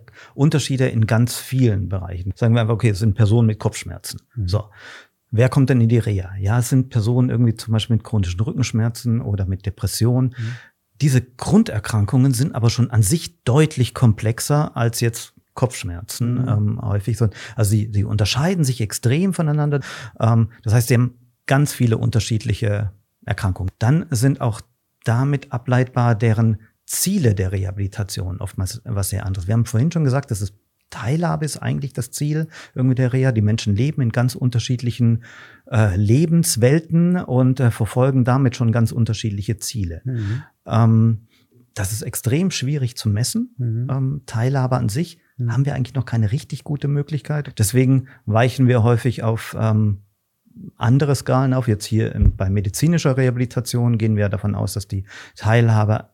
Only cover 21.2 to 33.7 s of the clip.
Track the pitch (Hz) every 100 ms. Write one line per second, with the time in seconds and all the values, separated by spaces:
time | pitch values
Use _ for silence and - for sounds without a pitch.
21.2 | _ _ - 135 147 - 123 113 117 110
22.2 | - 110 117 101 107 104 104 - _ _
23.2 | - 98 95 90 92 - 113 156 - 117
24.2 | 135 135 123 107 - _ _ _ - 117
25.2 | 139 143 - 123 - 123 127 - 120 110
26.2 | 117 107 113 104 - _ - - - 202
27.2 | 123 95 92 98 95 95 98 - 95 -
28.2 | 92 92 95 - 95 113 120 101 95 95
29.2 | 95 92 87 113 113 110 156 165 143 131
30.2 | - 101 101 - _ _ _ - 113 160
31.2 | 170 160 151 - - 143 139 - 123 -
32.2 | 147 151 160 - - - 127 127 127 131
33.2 | 131 113 104 113 107